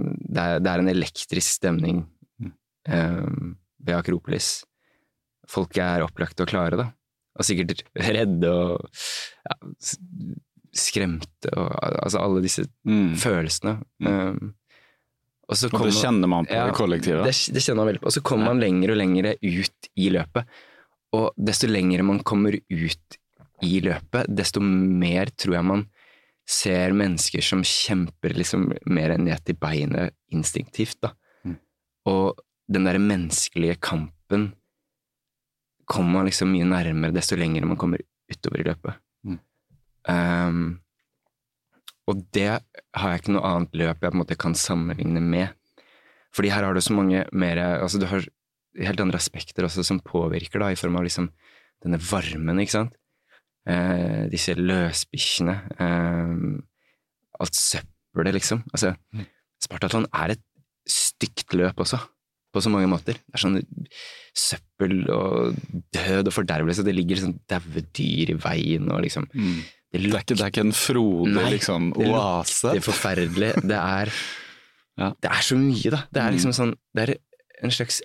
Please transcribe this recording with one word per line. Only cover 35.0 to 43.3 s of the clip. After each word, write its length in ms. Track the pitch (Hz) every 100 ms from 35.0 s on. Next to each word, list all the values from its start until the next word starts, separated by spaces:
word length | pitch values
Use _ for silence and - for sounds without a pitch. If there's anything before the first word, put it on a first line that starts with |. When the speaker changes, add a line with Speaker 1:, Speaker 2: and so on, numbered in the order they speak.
| _ _ _ _ _ _ _ _ -
Speaker 1:
kommer 240 | - 87
man 140 | 95 95
liksom 240 | - 92
mye 140 | 92 87
nærmere 480 | 90 85 78 80
desto 220 | 87 - 90
lenger 280 | 85 80 82
man 100 | 87
kommer 260 | 85 87 - _ _
utover 280 | - - -
i 60 | 80
løpet. 280 | 80 - - _ _
Speaker 2:
Mm. 140 | 101 87 - _ _ _ _ _ -
Speaker 1:
Ehm, 560 | 87 87 87 87 85 82 87 _ _ _ _ _ _ _ _ _ _ - - -
og 160 | 98 90
det 160 | 101 101 113 - - -
har 180 | - 98
jeg 100 | 87
ikke 120 | 101